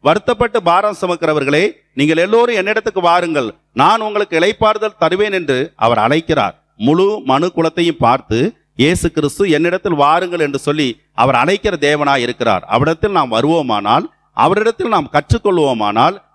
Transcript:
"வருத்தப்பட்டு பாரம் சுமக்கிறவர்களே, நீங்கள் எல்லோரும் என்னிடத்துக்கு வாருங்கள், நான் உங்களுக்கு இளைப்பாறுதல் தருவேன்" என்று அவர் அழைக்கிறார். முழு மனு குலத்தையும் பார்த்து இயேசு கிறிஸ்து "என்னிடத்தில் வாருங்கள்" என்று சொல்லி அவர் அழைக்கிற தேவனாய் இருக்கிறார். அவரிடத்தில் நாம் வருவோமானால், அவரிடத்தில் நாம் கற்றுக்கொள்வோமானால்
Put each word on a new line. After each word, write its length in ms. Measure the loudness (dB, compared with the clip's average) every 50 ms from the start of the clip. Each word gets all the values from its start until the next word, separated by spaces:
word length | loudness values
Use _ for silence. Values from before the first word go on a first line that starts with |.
"வருத்தப்பட்டு 600 | 2 2 0 2 0 -2 -2 0 -2 -2 -2 -2 0
பாரம் 320 | 2 2 2 2 0 -4 -4
சுமக்கிறவர்களே, 720 | -4 -4 -4 -2 -2 -2 0 0 0 0 0 0 0 -2 -4 _ _ _ _
நீங்கள் 240 | -2 0 0 2
எல்லோரும் 380 | 0 0 2 2 2 2 2 0
என்னிடத்துக்கு 460 | -2 -2 -2 -2 -2 -4 -2 -4 0
வாருங்கள், 520 | 2 2 2 2 0 0 -2 -2 -4 -4 -8 _ _ _ _
நான் 280 | 2 2 2 2 2
உங்களுக்கு 380 | -2 -4 -4 -4 -4 -2 0 0
இளைப்பாறுதல் 580 | 0 0 0 _ 0 0 0 0 -4 -6 -2 _
தருவேன்" 320 | -2 0 0 0 0 -2
என்று 420 | -2 -4 -2 -2 -2 -2 -2 -6 _
அவர் 220 | 0 0 2 2
அழைக்கிறார். 680 | 2 2 2 0 0 0 -2 -2 0 -2 -2 -6 _ _ _ _
முழு 440 | -2 0 2 2 4 2 0 0 -4 -2
மனு 260 | 0 0 0 0 -2 -2
குலத்தையும் 420 | -2 -2 -2 0 0 -2 -2 0
பார்த்து 560 | 0 0 2 2 0 -2 _ -2 -2 -2 -4 -4 _ _ _ _
இயேசு 360 | 0 0 2 2 0 -2 -2
கிறிஸ்து 380 | -2 -2 -4 -4 -2 -2 0 0
"என்னிடத்தில் 440 | 2 0 0 0 -2 -2 -2 -4 0
வாருங்கள்" 460 | 2 2 2 2 0 0 -4 -2 -4
என்று 200 | -2 -2 -4 -4
சொல்லி 420 | -4 -4 -2 -2 -2 -4 -4 _ _ _ _
அவர் 220 | 0 0 2 2
அழைக்கிற 420 | 2 2 0 -2 -2 -2 -4 -2
தேவனாய் 440 | 0 0 0 0 0 0 0 0 0
இருக்கிறார். 420 | -2 -4 -4 _ 0 0 0 -2 -2
அவரிடத்தில் 480 | -2 0 0 0 0 0 -2 -4 -2
நாம் 200 | 0 -2 -2 0
வருவோமானால், 720 | 0 0 0 2 0 0 0 -2 -4 -2 0 2 0 0 0 -4 _ _ _ _ _
அவரிடத்தில் 540 | 0 2 2 2 2 0 -2 -2 -2 -4
நாம் 240 | -2 -2 -2 -2 -2
கற்றுக்கொள்வோமானால் 1040 | -4 -4 0 _ -2 0 _ 0 0 2 2 0 0 0 -2 -2 2 2 2 2 0 -4 _ _